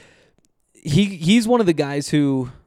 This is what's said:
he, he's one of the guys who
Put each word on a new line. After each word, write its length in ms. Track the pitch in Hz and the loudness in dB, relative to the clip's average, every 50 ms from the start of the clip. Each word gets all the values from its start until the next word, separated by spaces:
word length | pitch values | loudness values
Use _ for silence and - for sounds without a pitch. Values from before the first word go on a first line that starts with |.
| - _ _ _ _ _ _ _ _ _ _ _ _ _ _ | -14 _ _ _ _ _ _ _ _ _ _ _ _ _ _
he, 320 | _ - - 143 185 208 | _ -6 -2 0 2 0
he's 420 | 196 196 175 165 170 214 240 214 226 | 0 -2 -4 0 2 2 2 2 2
one 140 | 247 240 | 2 2
of 40 | 214 | 2
the 80 | 175 160 | 2 0
guys 360 | 147 147 139 143 147 143 - | 0 -2 -4 -4 -6 -4 -2
who 420 | 156 151 143 139 135 131 127 123 - - _ | 0 0 0 0 0 -2 -4 -6 -12 -18 _